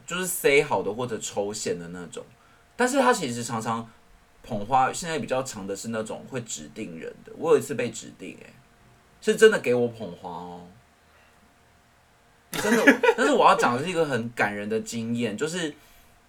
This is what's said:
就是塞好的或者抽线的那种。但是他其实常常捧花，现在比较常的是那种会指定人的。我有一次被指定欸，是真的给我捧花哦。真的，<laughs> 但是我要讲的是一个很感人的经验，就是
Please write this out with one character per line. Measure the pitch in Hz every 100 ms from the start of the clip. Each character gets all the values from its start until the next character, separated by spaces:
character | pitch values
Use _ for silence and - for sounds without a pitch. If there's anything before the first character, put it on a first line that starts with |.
| -
就 | 175
是 | 185
塞 | - 151 139
好 | 147 107
的 | 92
或 | 110 123
者 | 110
抽 | - - 101
线 | 104 - 87
的 | 85
那 | 90 85
种。 | - - _ _ _ _ -
但 | 247
是 | 277
他 | 254
其 | 240 143
实 | 120
常 | 120 113
常 | 117 113 117 - _ - _ _
捧 | - 110 104
花， | 131 127
现 | 117 170
在 | 156
比 | 107
较 | 127
常 | 131 110 98
的 | 98
是 | 113
那 | 113
种 | 110 - -
会 | 131
指 | - - 76
定 | - 95 82
人 | - -
的。 | - -
我 | 156
有 | 143
一 |
次 | 123 123
被 | 120
指 | 117 123 -
定 | 92 -
欸， | - - - _ - _ _ _
是 | - 214
真 | 220
的 | 208
给 | - 123
我 | 120
捧 | 113 92
花 | 85 90
哦。 | 87 90 90 87 - _ _ _ _ _ _ _ _ _ _ _ _ _ _ _ _ _
真 | 165 208 226
的， | 240 247
<laughs> | 480 -
但 | 254
是 |
我 | 240 156
要 | 185
讲 | 135 123
的 |
是 | 165
一 |
个 | 160
很 | 151 123 120
感 | - 107 101
人 | 104
的 | 110
经 | 110 117 113 117
验， | 117 101
就 | 156
是 | 170 151 - - - - _